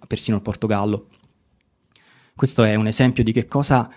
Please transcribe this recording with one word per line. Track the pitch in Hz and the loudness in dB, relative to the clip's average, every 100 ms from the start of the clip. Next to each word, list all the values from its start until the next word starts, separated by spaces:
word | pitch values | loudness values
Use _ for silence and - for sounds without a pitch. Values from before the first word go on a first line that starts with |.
| - | -10
persino | 110 - 101 | -6 -2 -2
il | |
Portogallo. | 104 98 107 101 104 101 - _ _ _ _ _ _ _ _ - _ _ _ - | -4 -6 -4 -2 -2 -4 -8 _ _ _ _ _ _ _ _ -20 _ _ _ -2
Questo | 131 - | 0 2
è | 110 107 | 2 2
un | 110 | 0
esempio | - 127 120 | 2 2 2
di | 110 | 0
che | 113 - | 0 -2
cosa, | 139 143 131 113 | -2 2 0 0